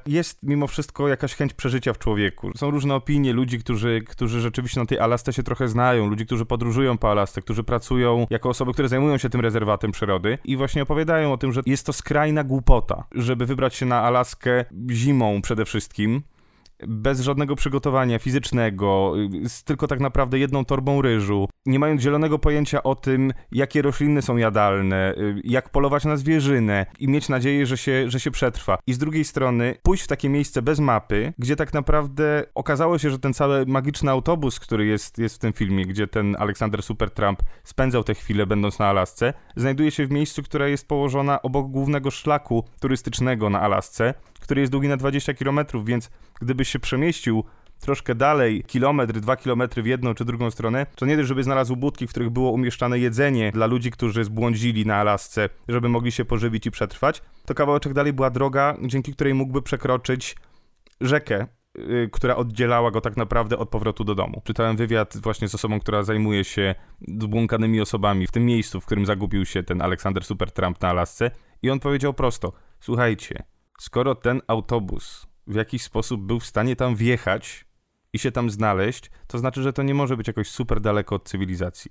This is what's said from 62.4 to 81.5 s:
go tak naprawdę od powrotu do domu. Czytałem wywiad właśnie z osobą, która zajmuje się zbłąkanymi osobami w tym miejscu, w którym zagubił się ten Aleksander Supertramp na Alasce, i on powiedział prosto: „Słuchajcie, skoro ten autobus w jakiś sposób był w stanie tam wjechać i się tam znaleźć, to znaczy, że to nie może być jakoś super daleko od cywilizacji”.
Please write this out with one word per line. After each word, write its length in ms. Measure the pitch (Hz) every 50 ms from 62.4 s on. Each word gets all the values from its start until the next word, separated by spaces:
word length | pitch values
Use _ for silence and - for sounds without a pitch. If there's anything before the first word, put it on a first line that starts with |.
| 123 117 107 117 123 117 120 120 117 117
go 100 | 101 110
tak 160 | - 113 104
naprawdę 420 | 120 110 98 117 117 113 104 120 -
od 100 | 113 -
powrotu 360 | - 110 104 110 107 - 110
do 100 | 104 104
domu. 280 | 98 92 - - 98 -
Czytałem 320 | - 107 - 113 113 110
wywiad 400 | 107 120 110 117 110 104 - -
właśnie 320 | 101 - 113 104 - 113 95
z 60 | 110
osobą, 260 | 101 - 107 107 104
która 220 | - - 107 104
zajmuje 420 | 98 107 110 107 107 107 104 98 92
się 300 | - - 104 98 95 95 - - - - - - - 92 110
zbłąkanymi 600 | 110 104 107 117 117 - 120 110 113 113 110 110
osobami 460 | 104 - - 104 101 104 98 95 92
w 40 | 90
tym 160 | - 117 120
miejscu, 340 | 120 120 113 104 - - 92
w 60 | -
którym 200 | - 113 101 101
zagubił 400 | 101 104 95 104 90 104 98 92
się 160 | - - 95
ten 200 | 87 - 90 90
Aleksander 420 | - 90 92 - - 98 95 95 -
Supertramp 560 | - 104 - 98 - - - 92 90 87 -
na 80 | 95 90
Alasce, 420 | 87 90 87 - - - 113 120 - - - _ _ -
i 80 | - 127
on 100 | 135 135
powiedział 340 | - 143 143 139 135 143 131
prosto: 380 | - 131 120 110 - - 90 - - - - - -
„Słuchajcie, 640 | - - 120 120 123 117 104 98 - - - - - - _ _ _ _ _ -
skoro 340 | - - - 120 127 139 123
ten 260 | - - 123 127 127 -
autobus 800 | - 113 110 101 - 123 117 98 92 92 - - - - - - - - _ -
w 80 | - 104
jakiś 280 | 107 110 - - 120
sposób 440 | - - - 110 - - 123 104 98
był 140 | 95 120 147
w 60 | -
stanie 300 | - - 107 110 127 123
tam 200 | - 127 127 117
wjechać 680 | 104 113 123 123 117 - - 98 104 - - - - - _ _ _ _ _ _ _ _ _
i 60 | - 113
się 140 | - 131
tam 180 | - 127 120 117
znaleźć, 600 | 101 104 113 104 98 92 98 117 127 - - - - - -
to 120 | - - 120
znaczy, 240 | 120 131 - 135
że 100 | 131 139
to 100 | 127 -
nie 120 | 139 139 139
może 220 | 143 143 127 131
być 100 | 113 107
jakoś 220 | - 110 120 107 -
super 320 | - - 123 - 117 101
daleko 340 | 101 107 104 104 95 - 104
od 140 | 92 - -
cywilizacji”. 640 | - 95 98 92